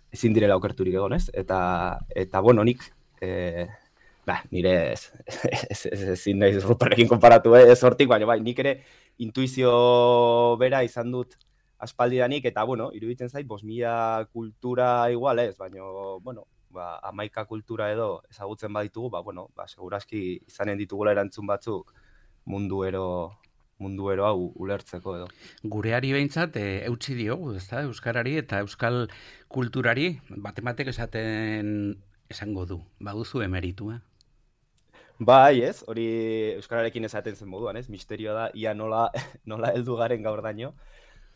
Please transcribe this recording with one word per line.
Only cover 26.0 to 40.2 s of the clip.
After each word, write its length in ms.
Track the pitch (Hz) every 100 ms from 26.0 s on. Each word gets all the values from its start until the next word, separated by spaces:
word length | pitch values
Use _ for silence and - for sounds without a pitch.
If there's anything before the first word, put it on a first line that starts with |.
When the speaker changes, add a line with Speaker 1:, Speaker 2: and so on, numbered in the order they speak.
| 135 139
Speaker 2:
behintzat, 420 | 143 151 170 120
eh, 280 | 101 95 117
eutsi 280 | 120 - 123
diogu, 380 | 107 151 156 98
ez 120 | 95
da, 140 | 123
euskarari 540 | 147 113 120 120 120 156
eta 200 | - 101
euskal 420 | 101 - 117 123 117 - - - _
kulturari, 680 | - 120 131 120 120 170 156 -
baten 360 | 101 101 - 120
batek 260 | 120 131
esaten 800 | 117 117 110 110 110 110 107 104 104 101 98 - _ -
esango 360 | - 104 95 90
du, 160 | 87 80 -
baduzu 440 | 101 104 113 135
emeritua. 580 | 98 92 87 92 104 117 - _ _ _ _ _ _ _ _ _ _ -
Speaker 1:
Bai, 420 | 110 131 139 135
ez, 200 | 131 220 -
hori 200 | 117 113 113 113 110 107 101
euskararekin 520 | - 117 113 117 110
esaten 280 | 107 110 98
zen 120 | 101
moduan, 300 | 95 113 104
ez, 100 | 127
misterioa 440 | 101 - 107 107 110
da, 100 | 113
ia 200 | - 110 107
nola, 340 | 110 110 117
<laughs> 300 | - - - -
nola 200 | 110 113
heldu 240 | 120 123 117
garen 280 | 113 117